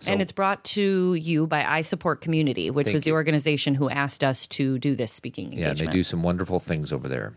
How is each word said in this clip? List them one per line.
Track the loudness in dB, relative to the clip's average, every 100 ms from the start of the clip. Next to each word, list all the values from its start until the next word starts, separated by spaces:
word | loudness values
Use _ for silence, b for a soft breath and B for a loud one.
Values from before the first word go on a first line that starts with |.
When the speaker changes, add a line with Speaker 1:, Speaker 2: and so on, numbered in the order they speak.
Speaker 1:
So | -2
Speaker 2:
And | 0
it's | 0
brought | 0 -2 0
to | -4 0 2 2 2
you | 0 2 2 2
by | 2
I | 2 2
Support | 0 -2 -2 -2
Community, | 0 2 2 0 0
which | 0 2
Speaker 1:
Thank |
Speaker 2:
was | 2
the | 2
Speaker 1:
you. |
Speaker 2:
organization | 2 2 2 2 0 2
who | 2 0
asked | 0 -2 0
us | 0 0 -4
to | -2 0 0
do | 0
this | 0 -2
speaking | -4 -8 -10 -10
Speaker 1:
Yeah, |
and | -2 -2 0
they |
Speaker 2:
engagement. | 0
Speaker 1:
do | 0
some | 0 0
wonderful | 0 0 0 -2
things | 0 -4 -2
over | -4 -4
there, | -6 -6